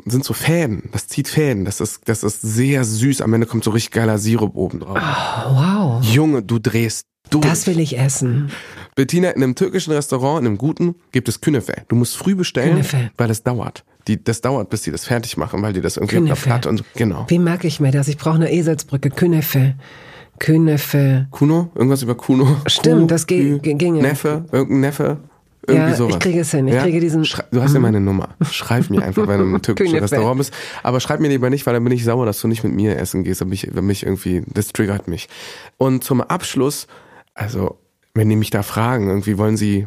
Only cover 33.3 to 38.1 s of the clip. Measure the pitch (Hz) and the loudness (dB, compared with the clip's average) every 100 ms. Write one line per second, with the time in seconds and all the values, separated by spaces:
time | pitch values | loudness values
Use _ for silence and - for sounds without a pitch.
33.3 | 92 92 95 - - 95 98 - 95 92 | -2 -4 -4 -6 -2 -2 -2 -2 -4 -2
34.3 | 90 110 104 104 - 107 101 - 82 - | -4 -4 -4 -4 -2 -2 -4 -6 -10 -10
35.3 | - - - - - 131 131 - 127 - | -18 -18 -18 -12 -2 0 0 0 0 0
36.3 | 180 - 135 131 147 - - - - _ | -4 -4 0 0 -2 -12 -20 -20 -20 _
37.3 | - 107 95 95 - _ _ _ | -10 -6 -4 -4 -6 _ _ _